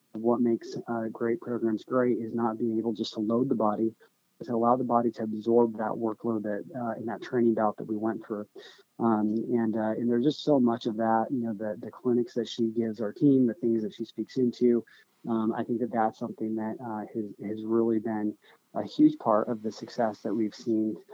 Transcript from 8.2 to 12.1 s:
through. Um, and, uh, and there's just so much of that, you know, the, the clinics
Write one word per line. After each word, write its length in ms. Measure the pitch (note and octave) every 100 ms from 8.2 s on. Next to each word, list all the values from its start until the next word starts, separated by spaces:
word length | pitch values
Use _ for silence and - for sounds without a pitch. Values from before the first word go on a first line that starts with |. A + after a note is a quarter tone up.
| -
through. 220 | G#2 G#2 - - - _ _
Um, 380 | A#2 A2 G#2+ A2 A2
and, 280 | A#2+ A2+ A2
uh, 140 | A2
and 180 | A2 A#2+
there's 160 | A#2+ C3+
just 180 | D3
so 160 | - C#3+
much 260 | A#2+ A#2 B2
of 120 | G#2+
that, 300 | A2+ A2+ A2+
you 140 | C#3
know, 100 | A2+
the, 240 | G#2 G#2+ A2
the 120 | A2
clinics 420 | - B2+